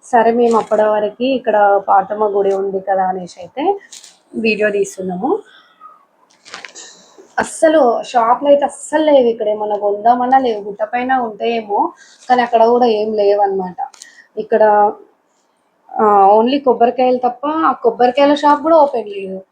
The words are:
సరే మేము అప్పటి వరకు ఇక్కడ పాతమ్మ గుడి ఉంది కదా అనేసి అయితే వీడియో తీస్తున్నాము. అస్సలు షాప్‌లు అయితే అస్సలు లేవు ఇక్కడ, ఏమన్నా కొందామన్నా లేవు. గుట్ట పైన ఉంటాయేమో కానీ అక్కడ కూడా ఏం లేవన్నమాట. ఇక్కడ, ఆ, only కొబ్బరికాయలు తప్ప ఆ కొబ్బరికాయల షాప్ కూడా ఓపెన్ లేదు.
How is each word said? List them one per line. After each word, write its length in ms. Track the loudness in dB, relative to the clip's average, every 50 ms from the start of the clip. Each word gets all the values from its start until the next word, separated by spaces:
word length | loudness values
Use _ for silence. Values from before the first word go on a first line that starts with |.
| _
సరే 260 | 0 0 2 2 4 2
మేము 240 | 2 2 2 2 0
అప్పటి 280 | 0 0 0 0 0 0
వరకు 360 | 0 0 -2 -4 -6 _ -4 -2 -2
ఇక్కడ 220 | -2 -2 -2 0 2 4 4 2 2 0
పాతమ్మ 420 | 2 0 0 0 -2 -4 -4 -2
గుడి 260 | -2 0 0 0 0 -2
ఉంది 260 | -2 -4 -6 -6 -6
కదా 240 | -4 -4 -2 -2 -2
అనేసి 320 | -2 -4 -6 -10 -14 -16 -20
అయితే 220 | -20 -16 _ -4 -2 -2 -2 -4 -8 _ -20 -20 -20 -20 _ _ _ _ -10
వీడియో 340 | -4 -2 -2 -2 0 -2 -2
తీస్తున్నాము. 600 | 0 -2 -4 -4 -6 -10 -8 -8 -6 -4 -2 -2 -4 -4 -6 _ _ _ _ _ _ _ -20 -20 -20 _ _ _ _ _ _ _ _ _ _ -20 -20 -20 -20 -20 -20 -20 -20 -20 -20 -20 _ _ _ _ -20 _ _ -6
అస్సలు 420 | -6 -6 -4 0 0 2 4 4 2 2 0 -2 -6
షాప్‌లు 460 | -2 -2 0 2 2 0 0 4 2
అయితే 160 | 2 2 2
అస్సలు 400 | -4 -6 -10 -14 -4 -2 0 2
లేవు 240 | 4 4 4 4 2
ఇక్కడ, 200 | 0 -2 -4 -4
ఏమన్నా 280 | -4 -4 -4 -4 -4 -2
కొందామన్నా 600 | -2 -2 -4 0 2 0 2 2 2 2 2 2
లేవు. 220 | 2 0 -4 -4 -8
గుట్ట 200 | -12 -8 -8 -8
పైన 280 | -6 -4 -6 -2 -2 -2 -2
ఉంటాయేమో 600 | -2 -6 -8 -6 -4 -4 -4 -4 -6 -4 -2 -2 -2 -2 -4 _ -20 -20 -20 _ -2
కానీ 200 | 0 2 2 2
అక్కడ 200 | 2 2 4 4
కూడా 200 | 4 4 4 2
ఏం 220 | 2 2 0 -2 -4 -2
లేవన్నమాట. 680 | 0 2 2 2 2 0 0 -2 -4 -6 -8 -10 -12 -12 -12 -14 _ -20 -20 _ -20 -20 _ _
ఇక్కడ, 260 | -10 -4 -2 2 2 4 4 4 4 2 2 0 -6 -18 _ _ _ _ _ _ _ _ _ _ _ _ _ _ _ _ _
ఆ, 160 | -4 0 2 2 4 4 6 6
only 300 | 4 4 2 2 -2 -2
కొబ్బరికాయలు 600 | 0 -2 0 0 0 -2 0 -2 0 0 0 0 -2
తప్ప 200 | -4 -6 -4 -8 -6 -4 0 0
ఆ 60 | -2 -2
కొబ్బరికాయల 600 | 0 -2 -4 0 2 0 0 2 2 2 2 2
షాప్ 260 | 2 2 2 2 2 2
కూడా 140 | 2 4
ఓపెన్ 320 | 4 4 2 0 -6 -8 -8
లేదు. 300 | -12 -12 -10 -10 -12 -14 -14 _